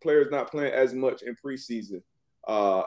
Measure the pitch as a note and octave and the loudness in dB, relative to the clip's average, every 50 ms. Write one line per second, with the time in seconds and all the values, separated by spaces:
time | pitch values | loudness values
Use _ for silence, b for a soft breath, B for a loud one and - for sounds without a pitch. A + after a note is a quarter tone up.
0 | - D#3+ D3+ D3+ C#3+ C#3+ D3 C#3 D3 - - D3+ D3 C3 A#2+ C3 C3 B2 A#2+ C3 | -2 2 4 4 4 4 0 -2 -4 -4 -4 -4 -2 0 2 2 2 2 2 0
1 | C3 C3 - - G#2 B2 A#2 - - C#3 C3+ C3 C3 - A#2+ A2+ G2+ G2 G2 F2 | 0 -2 -2 -2 -8 -12 -12 -10 -10 -10 -10 -10 -8 -8 -8 -8 -8 -10 -12 -14
2 | - _ _ _ _ _ _ _ - - A2 G#2 G2+ G2 F#2+ F#2 - | -14 _ _ _ _ _ _ _ -6 -2 0 2 2 4 2 2 0